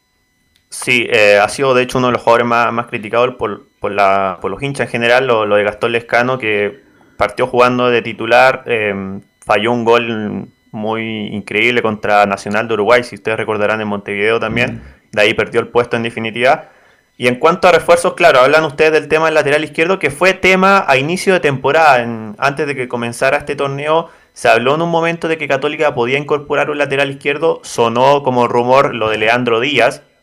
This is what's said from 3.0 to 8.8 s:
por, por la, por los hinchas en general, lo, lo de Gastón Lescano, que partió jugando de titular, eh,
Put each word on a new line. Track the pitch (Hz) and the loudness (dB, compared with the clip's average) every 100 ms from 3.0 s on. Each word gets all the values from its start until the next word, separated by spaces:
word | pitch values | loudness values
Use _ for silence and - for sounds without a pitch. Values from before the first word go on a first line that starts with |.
| 104 117 123 127 | -4 -2 -2 -2
por, | 107 101 - _ | -8 -8 -14 _
por | 104 | -6
la, | 101 98 98 98 87 | 0 2 2 0 -4
por | 95 | -8
los | 95 | -8
hinchas | 139 139 117 | -8 -6 -6
en | |
general, | 120 117 123 135 | -2 2 2 2
lo, | 113 107 | 0 2
lo | |
de | 104 | 2
Gastón | 104 104 117 | 0 -2 -4
Lescano, | 117 117 120 123 127 | -4 -2 0 0 -2
que | 110 104 101 101 _ _ _ - | -2 -2 -2 -6 _ _ _ -4
partió | 104 - 127 | -4 -2 -2
jugando | 123 123 123 123 | 2 2 2 0
de | 120 | 0
titular, | 113 101 113 120 131 123 - | -2 -6 0 4 4 2 -4
eh, | 113 | -2